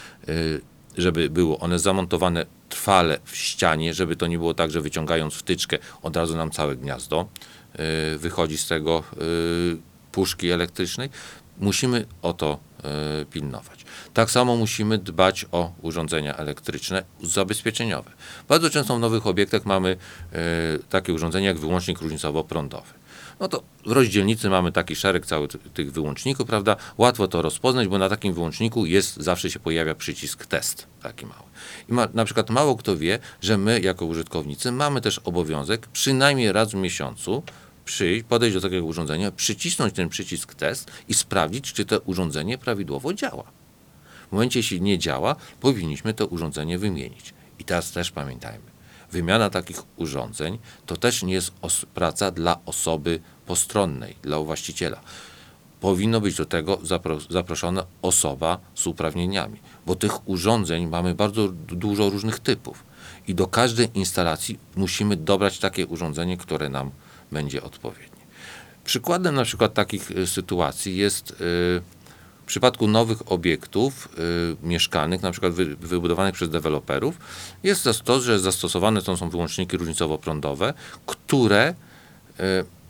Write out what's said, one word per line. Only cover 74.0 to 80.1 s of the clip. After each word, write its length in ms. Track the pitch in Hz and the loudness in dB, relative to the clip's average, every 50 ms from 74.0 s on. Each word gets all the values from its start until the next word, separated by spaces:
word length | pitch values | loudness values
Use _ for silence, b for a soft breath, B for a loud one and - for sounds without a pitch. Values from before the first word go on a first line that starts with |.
| - - - 80 82 85 85 85 85 85 78 - 76 | -16 -14 -8 -4 -2 0 0 0 0 -2 -4 -4 -4
y, 40 | 85 | -2
mieszkalnych, 540 | 87 85 - - - 82 76 80 92 87 | 0 0 0 0 2 0 2 2 0 0
na 100 | 92 92 | -2 -4
przykład 220 | 85 - 95 90 85 | -4 0 -2 -2 0
wy-, 220 | 87 90 76 73 | 0 -2 -2 -2
wybudowanych 580 | 80 87 82 90 87 85 85 85 87 95 98 95 | -8 -8 -2 -2 0 2 2 2 4 2 0 2
przez 160 | - 87 82 | 0 -2 -2
deweloperów, 680 | 78 82 76 78 76 71 - - 69 69 - 147 175 - B B B B B B B B - | -2 0 0 0 0 0 -2 -2 -2 0 0 -2 -4 -4 B B B B B B B B 0
jest 200 | 190 202 - - | 0 0 2 2
zas-, 180 | 123 107 - - | 0 0 0 2
to, 160 | - 123 135 | 4 4 4
że 180 | 123 123 110 95 | 4 4 4 4
zastosowane 640 | 92 95 90 - - 87 - 90 92 110 110 101 | 4 2 0 0 -2 -2 0 2 4 4 4 4
są, 160 | 92 101 90 85 | 2 0 -2 -2
są 120 | 90 82 | -2 -4
wyłączniki 480 | 78 85 85 78 - - 90 90 92 90 | -2 -2 -2 -2 -2 -4 -4 -2 -2 -2
różnicowo-prądowe, 960 | 87 80 80 - 85 76 | -2 -2 -2 0 0 0